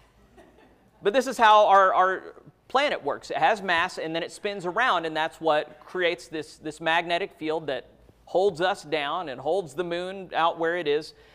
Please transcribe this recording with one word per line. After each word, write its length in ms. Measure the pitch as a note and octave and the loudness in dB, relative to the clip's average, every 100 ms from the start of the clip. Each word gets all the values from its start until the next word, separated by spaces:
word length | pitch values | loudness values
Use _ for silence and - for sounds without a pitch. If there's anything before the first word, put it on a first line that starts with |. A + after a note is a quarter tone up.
| _ _ _ - - _ _ _ _ _ | _ _ _ -20 -20 _ _ _ _ _
But 100 | F#3 | -2
this 140 | B3+ B3 | 0 0
is 120 | A#3 | 4
how 280 | A3+ G#3+ G3+ | 6 8 8
our, 260 | G3 F#3+ | 8 6
our 400 | D#3+ F#3 F#3 D#2+ - - - - | 4 2 0 -8 -20 -20 -20 -4
planet 360 | B3+ C#4+ D3+ | 0 0 -2
works. 260 | C#3 A2 - | -4 -6 -6
It 60 | C#3 | 0
has 260 | D#3+ G#3+ | 2 2
mass, 360 | F#3+ E3 F3+ - | 0 0 0 -4
and 160 | D#3 | -6
then 80 | D#3+ | -6
it 100 | C3+ | -8
spins 340 | - G#3 G3+ F3 | -8 -10 -8 -6
around, 400 | F3 B3+ F#3 E3 | 0 0 0 -2
and 100 | D#3 | -4
that's 240 | D#3+ - | -4 -2
what 380 | D#3+ D3+ - - | 0 0 0 -10
creates 440 | - F#3 F3 F3 - | -10 -2 -2 -2 -8
this, 280 | D#3 D3 - | -10 -10 -12
this 240 | D3+ D3+ | -14 -6
magnetic 520 | E3 E3 F3 E3+ F#3+ | 0 0 0 -2 -4
field 360 | - D#3 D#3+ D3+ | -8 -6 -4 -4
that 200 | B2+ - _ _ _ | -8 -10 _ _ _
holds 360 | - E3+ G3 D#3+ | -4 0 0 0
us 220 | F3+ F#3+ | -2 -2
down 460 | D3+ D#3 C#3+ E3 E3+ | -4 -4 -4 -6 -6
and 120 | B2+ | -8
holds 340 | C3+ F3+ E3+ | -4 -4 -4
the 100 | C#3 | -6
moon 460 | F3 E3+ F3+ G3 F#3 | -6 -6 -8 -10 -8
out 240 | C#3 E3 D#3 | -2 0 0
where 180 | E3 F3 | -2 -2
it 100 | D3+ | 0
is. 280 | D3 D#3 - - | -2 -2 -16 -20